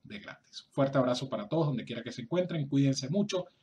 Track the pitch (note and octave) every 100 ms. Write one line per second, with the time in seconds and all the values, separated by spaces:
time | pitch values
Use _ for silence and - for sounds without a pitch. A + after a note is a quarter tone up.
0 | - G#2 - - _ - - - C3+ C3+
1 | B2 B2 C3+ G#2+ G#2 D#3+ D3+ A#2+ G2+ A2+
2 | A#2 - A#2 F3 F3 E3+ C#3 C#3 C#3 C3+
3 | C3 G3 G3+ F#3 F3+ _